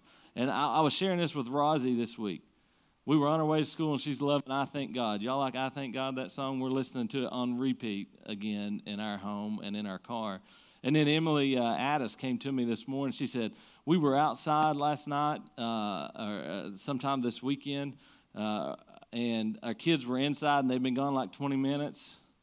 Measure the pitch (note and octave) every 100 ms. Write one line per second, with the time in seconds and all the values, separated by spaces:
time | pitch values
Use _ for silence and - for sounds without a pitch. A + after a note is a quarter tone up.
0 | - - - - B2+ A2 C#3+ C#3 D3+ -
1 | F#3+ F3 E3+ D3 A#2 C#3 D3 D#3 B2+ A#2+
2 | A2+ - G#2 D#2+ - _ _ _ _ _
3 | - D3+ C#3+ D#3+ D3+ D#3 C#3 - D#3+ C#3
4 | D3+ B2+ C#3+ C#3+ C3 C3+ C3+ D3 C3 A#2+
5 | A2+ G#2 A2+ C3+ C3+ B2 C3 C#3+ C3+ A#2+
6 | C3+ C3 A2 - C3+ C3+ C3 C3 B2+ C3
7 | A2+ C#3 B2 B2 B2 A#2+ C3+ B2+ A2+ G2+
8 | G#2 - - G#2 G#2+ G#2 G#2 G2+ - G#2
9 | G#2+ G2+ G2+ G#2 G#2+ G#2+ G2+ G#2 G#2 F#2
10 | - A#2+ A2 F#2+ - - - - B2+ D3+
11 | D3 D#3 D#3+ D3 C#3 B2+ A#2 F2 C3 D3
12 | A2+ - C3 B2 C#3 C3 A#2+ A2 - C3+
13 | C#3 A2+ C3 B2 A2 - - - - F3
14 | D3 C3+ D3+ A#2+ D#3+ D3+ D#3 C#3+ D3 D3
15 | - C#3+ D3 D3+ - - A#2 A2+ G#2 F#2
16 | C#2 - G#2+ G#2 C#2 F#2+ C#2+ F#3+ - C3
17 | C#3 C#3 A#2+ A2+ C3 C#3 C#3+ C#3+ C#3+ C3
18 | - - _ - G#2+ G#2+ C#2 - - -
19 | - A#2 A#2+ A2+ A2 G#2+ A#2+ A2 E3 D#3+
20 | A#2+ B2+ C#3+ C3+ D3+ C#3+ C3 B2+ B2+ B2
21 | C#3 C3+ A2+ - C#3 C#3 C3+ C#3+ D3 -
22 | - - _ _